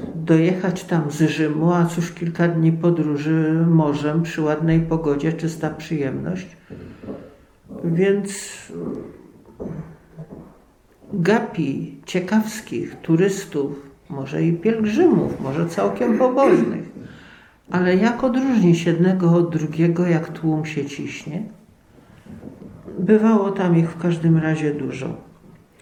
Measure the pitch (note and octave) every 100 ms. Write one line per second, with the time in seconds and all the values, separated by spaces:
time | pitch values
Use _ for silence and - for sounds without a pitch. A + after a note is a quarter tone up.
0 | - E3 D#3+ D#3+ E3 F#3 F#3+ E3+ - E3+
1 | D3 D3 D#3 - D#3 D3+ E3+ F3 E3+ -
2 | E3+ - E3+ E3 E3+ E3 D#3+ E3 F3 E3
3 | D3+ C#3+ D3+ D#3+ D#3 D#3+ E3+ E3 D3+ D3
4 | D3 D#3+ E3 - D3+ D3+ D#3+ D#3+ E3 E3
5 | D#3 C#3+ D#3+ D#3+ D#3+ - D#3 - - D#3
6 | C3+ C3+ C3+ F#3 - - - - - -
7 | - - - - _ _ - - E3+ E3
8 | G3 G3+ - - - - - E3+ E2+ -
9 | - - - - - - - D#3+ E3 -
10 | _ D#3+ D#3 - - - _ _ _ _
11 | - G3+ E3+ A3+ A3 - C#3 D3+ - -
12 | - F3+ F3+ G#3+ G#3 - - A#2+ - -
13 | - E3 G3 G3 - D3+ C#3+ - - -
14 | - C#3 C#3 D#3 D#3+ E3+ G#3+ A3+ G#3+ A#3
15 | F4 F3+ - - C3+ C#3+ E3+ - G3+ -
16 | A#3+ A3 B3+ C4 C#4 - - - - -
17 | - - - - - _ - F3+ F#3 F#3
18 | A3+ A#3+ C4 B3 C4+ A#3 F3 E3 F3 D#3+
19 | F#3 F#3+ E3+ E3+ E3+ D#3 D3+ D#3 E3+ E3+
20 | F3+ E3 - - D#3+ D#3 D#3 - C#3 -
21 | C#3+ - - D3+ - - _ _ _ -
22 | - - - - - - - - - -
23 | F#3+ G#3+ A3 A3 G3 F#3+ F3+ E3 E3 -
24 | F3+ E3 E3 D#3+ D#3 D#3 D3+ C#3 C3 -
25 | - - - - - - _ _